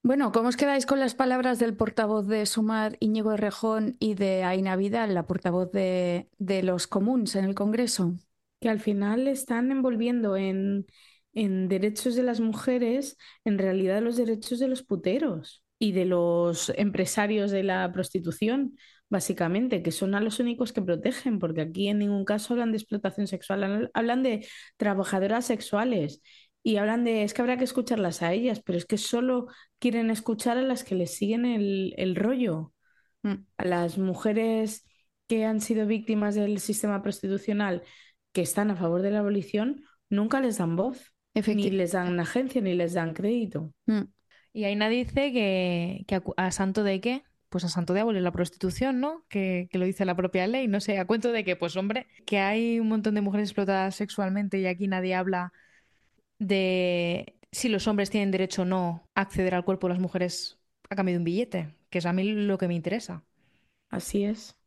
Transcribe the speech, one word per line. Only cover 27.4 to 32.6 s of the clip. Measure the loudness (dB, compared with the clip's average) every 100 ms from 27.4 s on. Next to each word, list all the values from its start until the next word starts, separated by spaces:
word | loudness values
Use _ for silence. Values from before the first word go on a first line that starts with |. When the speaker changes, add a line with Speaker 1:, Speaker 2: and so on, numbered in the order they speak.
Speaker 2:
habrá | 0 0
que |
escucharlas | 0 0 0 0 0 0
a | 0
ellas, | 2 0 -2
pero | -2 -4
es |
que | -2 -4
solo | -2 0 0 0 -4 -16 -20 _
quieren | -2 0 0
escuchar | 0 -2 -2 0 0
a |
las | 0 -2
que | -2
les | -2 -2 -2
siguen | -2 0 0
el, | 0 0 0 -2 -2
el | -2
rollo. | 0 0 0 0 -2